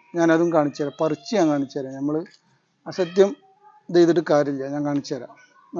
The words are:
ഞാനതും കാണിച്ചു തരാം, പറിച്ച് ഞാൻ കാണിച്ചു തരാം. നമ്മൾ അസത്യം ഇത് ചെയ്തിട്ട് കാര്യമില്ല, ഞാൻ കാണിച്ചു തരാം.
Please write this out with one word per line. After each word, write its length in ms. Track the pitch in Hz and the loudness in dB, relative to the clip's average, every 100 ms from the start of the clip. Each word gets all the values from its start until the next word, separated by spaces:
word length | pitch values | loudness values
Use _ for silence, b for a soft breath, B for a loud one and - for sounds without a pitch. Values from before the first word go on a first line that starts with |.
| _ 170 | _ 0
ഞാനതും 300 | 165 165 170 165 | 2 4 2 2
കാണിച്ചു 240 | 147 131 | 0 -2
തരാം, 140 | 143 - | -6 -2
പറിച്ച് 300 | 160 151 - - | -2 -2 -4 0
ഞാൻ 80 | 160 | 2
കാണിച്ചു 240 | 143 135 147 | 0 -4 -8
തരാം. 160 | 131 135 | -10 -8
നമ്മൾ 160 | 143 156 190 _ _ _ _ _ - | -6 -6 -8 _ _ _ _ _ -10
അസത്യം 400 | 156 170 180 202 285 _ _ _ _ - | -6 0 2 2 2 _ _ _ _ 0
ഇത് 100 | 175 | 4
ചെയ്തിട്ട് 240 | 170 165 156 | 4 4 2
കാര്യമില്ല, 320 | 151 143 139 135 | 2 2 -4 -6
ഞാൻ 100 | 147 147 | -6 -4
കാണിച്ചു 260 | 143 135 135 | -4 -6 -8
തരാം. 160 | 123 - _ _ _ 170 | -10 -20 _ _ _ -6